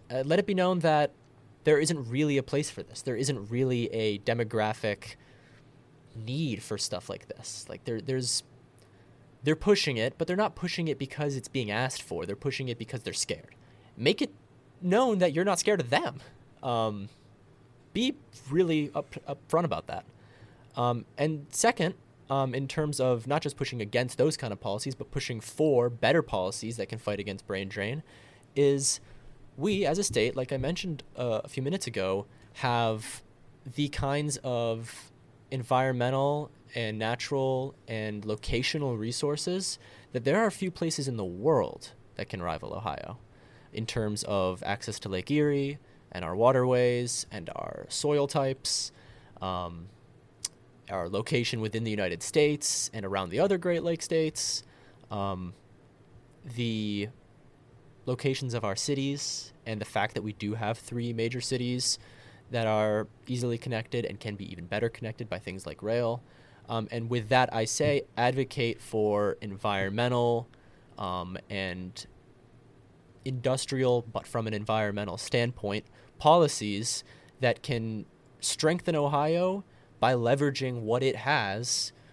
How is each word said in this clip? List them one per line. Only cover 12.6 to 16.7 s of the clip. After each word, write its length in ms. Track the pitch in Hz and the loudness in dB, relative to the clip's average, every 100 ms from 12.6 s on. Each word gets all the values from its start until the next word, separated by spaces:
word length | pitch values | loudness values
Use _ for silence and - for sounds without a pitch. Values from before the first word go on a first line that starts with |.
| 127 | -6
it 100 | 113 | -6
because 240 | 113 120 | -8 -8
they're 100 | - | -6
scared. 420 | - - - - - - - - - | -4 -4 -6 -8 -20 -20 -20 -20 0
Make 260 | 131 - | 2 2
it 100 | 294 - _ - - - | -2 -6 _ -20 -20 -6
known 380 | 180 214 254 196 | 2 4 4 4
that 140 | 175 | 4
you're 120 | 151 196 | 4 2
not 140 | 175 | 2
scared 200 | - 196 | 2 2
of 100 | 120 | 4
them. 300 | 139 339 135 - - - - | 2 2 -6 -16 -20 -20 -8
Um, 480 | 127 | -2